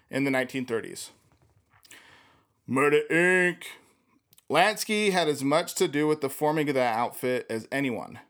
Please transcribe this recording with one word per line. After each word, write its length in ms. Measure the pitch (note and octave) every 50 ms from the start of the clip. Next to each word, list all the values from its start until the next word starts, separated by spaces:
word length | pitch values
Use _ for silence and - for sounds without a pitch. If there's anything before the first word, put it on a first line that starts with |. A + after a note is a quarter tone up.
| _ _
in 160 | - C3+ C#3
the 60 | C#3
nineteen 340 | C3 B2+ B2+ B2+ - C3 B2
thirties. 460 | - A#2 A2 - F2+ F2 - - - - _ _ _ _ _ _ _ _ _ _ _ _ _ _ _ - - - - - - _ _ _ _ _ _ _ _ _ -
Murder, 360 | A#2 C3+ C#3+ D3 D3 D3+ D3+ -
Inc. 540 | D#3+ E3 F3 F3+ F#3 F#3 F3+ F3+ E3+ - - - - - _ _ _ _ _ _ _ _ _ _ _ _ _ _
Lansky 640 | C3 D#3+ F#3 G#3+ G#3+ G#3 - - G#3+ G#3+ G#3 G3+ F#3
had 160 | F3+ E3 D3+
as 120 | C#3+ B2+
much 320 | C3 C#3 D3 E3+ F3 F3 -
to 120 | - F#3+ E3
do 180 | C#3 D3 D3+
with 140 | D3+ D3+ -
the 100 | C#3 C3
forming 380 | - - D3+ D3+ D#3 D#3+ D3 C#3+
of 80 | C3+
that 220 | C3 B2 A#2+ A2 A2+
outfit 480 | A#2+ G#2+ - - - B2+ B2+ A#2+ - -
as 160 | A2+ A2+ - -
anyone. 480 | - C#3 C#3 C3 A2+ F#2 A#1 G1+ - - - _